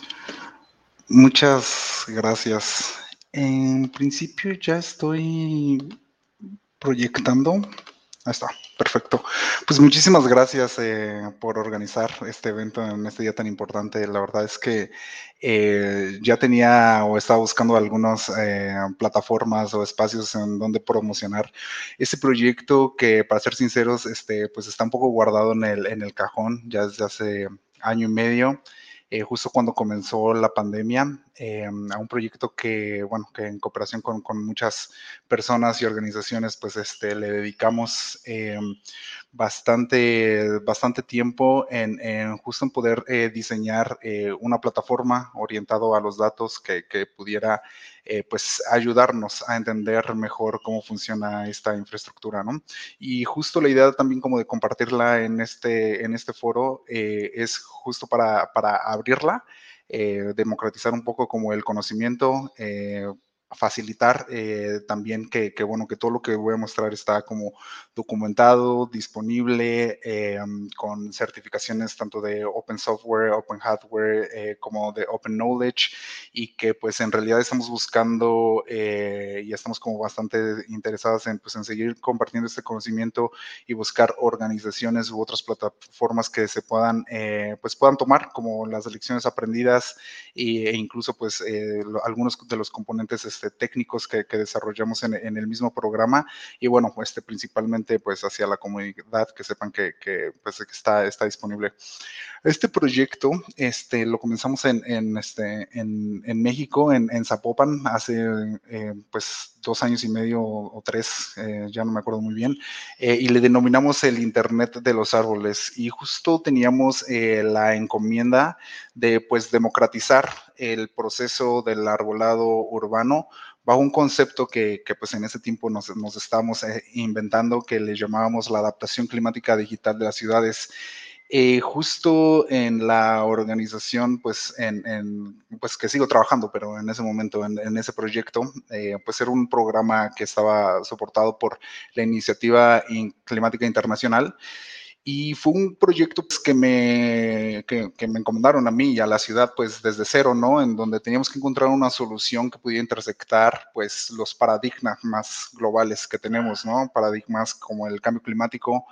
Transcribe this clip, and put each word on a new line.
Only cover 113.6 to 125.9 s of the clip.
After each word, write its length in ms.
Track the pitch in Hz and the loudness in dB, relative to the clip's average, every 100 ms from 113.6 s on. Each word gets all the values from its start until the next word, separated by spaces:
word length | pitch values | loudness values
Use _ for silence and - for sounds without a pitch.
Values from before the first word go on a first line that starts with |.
| 123 131 143 135 | 6 6 4 4
el 140 | 139 117 | 2 2
Internet 600 | 113 113 113 117 120 120 | 0 2 2 0 0 0
de 160 | 123 | 2
los 180 | 110 104 | 2 2
Árboles. 600 | 113 110 104 104 104 - - | 2 2 0 -2 -4 -8 -6
Y 140 | 117 | -6
justo 500 | - 143 - 170 165 | -6 -8 -4 2 2
teníamos, 640 | 156 131 123 131 131 127 - | 2 4 4 4 4 2 -2
eh, 340 | 120 113 110 | 0 2 2
la 320 | 107 107 110 | 2 4 4
encomienda 800 | 107 110 110 110 113 123 127 160 - - - - | 2 0 -2 0 0 4 4 4 -2 -16 -18 -16
de, 260 | 120 117 113 | 0 2 2
pues, 300 | - 117 113 | 2 0 2
democratizar 800 | 117 113 - 113 110 - 135 139 - - - | 2 4 4 2 2 4 6 4 -6 -16 -8
el 320 | 120 113 110 | -6 -4 -6
proceso 720 | - 110 - 123 - 123 120 | -6 -6 -4 -4 -2 2 2
del 240 | 113 107 107 | 0 0 0
arbolado 580 | 107 107 110 113 113 113 | 0 0 2 2 4 4
urbano 840 | 113 - 110 107 110 123 156 - - - - | 2 0 -4 -2 0 2 2 -2 -16 -20 -4
bajo 160 | - 127 | 4 6
un 100 | 139 | 6
concepto 560 | 151 143 - 135 - 127 | 4 2 4 2 2 -2
que, 360 | 117 107 101 | 0 0 -2
que, 100 | - | -6
pues, 180 | - 110 | -8 -6
en 120 | 110 | -6
ese 160 | 110 113 | -8 -8
tiempo 280 | 117 113 113 | -6 -4 -4
nos, 260 | 107 101 | -6 -8